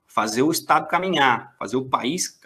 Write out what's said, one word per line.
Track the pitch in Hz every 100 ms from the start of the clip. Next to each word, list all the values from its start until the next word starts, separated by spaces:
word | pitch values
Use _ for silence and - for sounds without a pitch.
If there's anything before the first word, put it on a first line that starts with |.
| _
fazer | - 110 107
o | 147
Estado | 165 - 151 156
caminhar, | 170 185 165 135 120 - -
fazer | 98 120
o | 131
país, | 127 117 180 - -